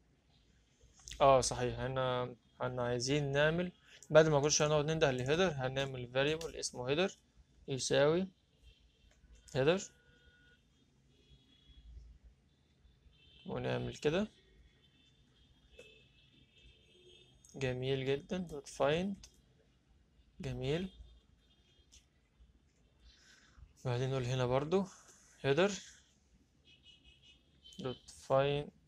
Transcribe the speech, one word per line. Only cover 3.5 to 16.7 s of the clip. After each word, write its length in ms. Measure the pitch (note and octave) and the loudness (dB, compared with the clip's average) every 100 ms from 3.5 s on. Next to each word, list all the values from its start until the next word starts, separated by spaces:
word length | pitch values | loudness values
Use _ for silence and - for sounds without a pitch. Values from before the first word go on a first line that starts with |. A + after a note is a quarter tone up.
| E3+ F3+ - - - - | 0 -4 -8 -20 -20 6
بعد 180 | D#3 D#3+ | 6 8
ما 120 | D3 | 6
كل 120 | D3 | 4
شوية 160 | - D3+ | 2 2
نقعد 160 | D3+ | 2
ننده 260 | D3 D#3+ D3 | 0 2 2
للهيدر، 400 | B2+ C3 D#3+ F#3+ | 2 0 2 2
هنعمل 600 | C#3 B2+ C3+ C#3 B2+ B2 | 0 -4 -2 -4 -6 -4
variable 420 | B2+ C#3+ D#3+ D#3 - | 0 0 0 -6 -8
اسمه 320 | - B2 B2 | -10 -6 -2
هيدر 280 | D3 G3 - _ _ - _ - | 0 0 -4 _ _ -20 _ -8
يساوي 600 | C3 - C#3 D3 E3+ F#3+ _ _ _ - _ _ _ _ _ - - - | -6 0 4 4 4 -2 _ _ _ -20 _ _ _ _ _ -20 -20 -6
هيدر، 280 | C3 C#3 F#3+ - _ _ _ _ _ _ _ _ _ _ _ _ _ _ - _ _ - - - - - - - _ _ _ _ _ - _ - _ - - - | 0 2 2 -4 _ _ _ _ _ _ _ _ _ _ _ _ _ _ -20 _ _ -20 -20 -20 -20 -20 -20 -20 _ _ _ _ _ -20 _ -20 _ -20 -20 -12
ونعمل 500 | C3 B2+ B2 B2 A#2+ | -8 -4 -4 -6 -2
كده. 320 | D3+ F3 G#3+ - _ - - _ _ _ _ _ _ _ _ _ - - G#4+ - - _ _ _ _ _ - | 0 0 -2 -8 _ -20 -20 _ _ _ _ _ _ _ _ _ -20 -20 -20 -20 -20 _ _ _ _ _ -20